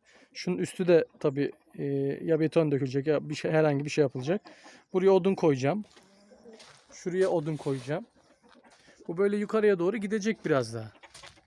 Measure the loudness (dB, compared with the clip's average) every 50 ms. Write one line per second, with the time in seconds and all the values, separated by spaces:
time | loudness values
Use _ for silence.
0 | _ _ _ _ -20 _ -18 -8 -4 -4 -2 -2 -4 -4 -4 -2 2 4 4 4
1 | 4 0 _ _ -4 -2 0 -2 -2 -4 -4 _ _ _ -12 -8 -6 -4 -2 -2
2 | -2 -4 -4 -4 -2 0 2 2 2 2 2 2 2 2 2 0 0 -2 -2 -2
3 | 0 0 -2 -2 -2 -6 -8 -6 -4 0 2 2 2 2 2 0 -2 -2 0 0
4 | 0 0 0 -4 -4 -2 -2 -4 -4 -10 -20 -20 -20 -20 -20 -20 _ _ -2 2
5 | 4 6 6 6 4 2 2 4 2 2 2 2 0 0 -2 -2 -6 -12 _ -20
6 | -20 _ _ _ _ _ -20 -20 -20 -20 -20 -20 -20 -20 -20 -20 _ _ -20 -10
7 | -8 -4 0 0 2 2 2 0 -2 -4 -6 -4 -4 -4 -4 -4 -4 -6 -6 -6
8 | -8 -12 _ _ _ _ _ _ _ _ _ -20 _ -20 -20 _ _ -20 _ _
9 | -12 -8 -2 0 0 0 0 -2 -2 -2 0 2 4 4 4 4 2 0 -2 -2
10 | -4 -4 -4 -2 -2 -4 -4 -4 -2 0 0 0 0 -2 -8 -10 -12 -12 -16 _
11 | -20 -20 -20 -20 -20 -20 -20 _ _